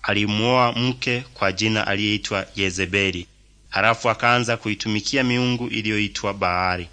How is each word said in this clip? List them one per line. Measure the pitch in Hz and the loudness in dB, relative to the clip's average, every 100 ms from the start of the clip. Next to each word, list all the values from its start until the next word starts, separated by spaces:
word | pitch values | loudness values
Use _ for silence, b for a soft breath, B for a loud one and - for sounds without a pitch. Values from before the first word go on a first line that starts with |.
Alimuoa | - 101 104 104 117 127 123 | 0 0 0 2 4 4 4
mke | 117 127 127 - 120 127 | 2 -2 -2 -2 -4 -6
kwa | - 98 | -2 -2
jina | 92 110 107 - | 2 0 2 0
aliyeitwa | 101 104 104 - 101 - - | 0 0 0 -2 -4 -4 -2
Yezebeli, | 95 90 92 101 98 87 - _ _ _ - | -2 0 -2 0 0 -2 -10 _ _ _ -6
halafu | 95 110 113 120 | 0 2 2 0
akaanza | 110 120 123 117 117 | 2 2 2 2 -2
kuitumikia | 110 101 110 107 - 139 | -2 -4 -2 -2 0 0
miungu | 127 123 123 123 120 | 2 2 0 -2 -4
iliyoitwa | 110 107 107 104 - 101 | -4 -2 -2 -2 -4 -6
Baali. | 101 95 90 90 90 85 | -2 -2 0 0 -2 -6